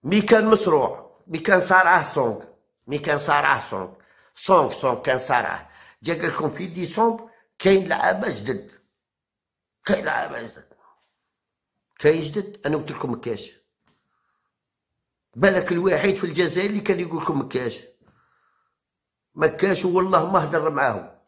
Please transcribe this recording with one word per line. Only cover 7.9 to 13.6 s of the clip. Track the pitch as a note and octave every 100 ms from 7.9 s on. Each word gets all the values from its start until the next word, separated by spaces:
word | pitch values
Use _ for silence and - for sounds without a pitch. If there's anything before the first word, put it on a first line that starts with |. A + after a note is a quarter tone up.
| - F3+ F#3+ G#3+
جدد. | A2 - G#2 - _ _ _ _ _ _ _ _ _ _ _ -
خير | G3+ D3+
لعابة | - - A#2+
جدد. | A2+ - _ _ _ _ _ _ _ _ _ _ _ _ _ _
كاين | D3+ E3
جدد؟ | - G#3+ F#3+ - C#3+
أنا | D3+
قلت | -
لكم | C#3+ C3
ما | A#2
كاش. | A#2+ G#2 - _